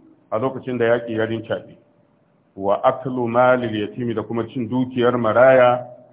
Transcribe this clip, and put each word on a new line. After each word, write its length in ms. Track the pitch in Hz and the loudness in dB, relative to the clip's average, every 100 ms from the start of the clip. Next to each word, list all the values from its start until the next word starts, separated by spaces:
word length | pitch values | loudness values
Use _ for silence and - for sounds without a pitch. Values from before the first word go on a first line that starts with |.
| _ _ - | _ _ -8
a 60 | 107 | -4
lokacin 380 | 135 127 127 123 | -4 -6 -6 -2
da 80 | 117 | 0
yaƙi 300 | 120 117 110 | 0 -2 -4
ya 80 | 110 | -4
rincaɓe, 520 | 113 107 95 - - _ _ _ _ _ _ _ - | -4 -6 -8 -10 -20 _ _ _ _ _ _ _ -6
wa 200 | 98 101 | -2 0
aklu 440 | 131 127 135 127 117 | 0 -2 -4 -6 -2
malil 440 | 120 127 127 117 107 | 2 4 2 0 -4
yatimi, 380 | 101 - 120 110 | -6 -6 -6 -6
da 80 | |
kuma 240 | 107 117 113 | -6 -6 -6
cin 220 | 135 107 | -6 -4
dukiyar 480 | 127 127 127 120 123 | -4 -4 0 0 0
maraya 680 | 110 113 131 131 123 123 - - - | 2 6 6 8 6 2 -4 -18 -20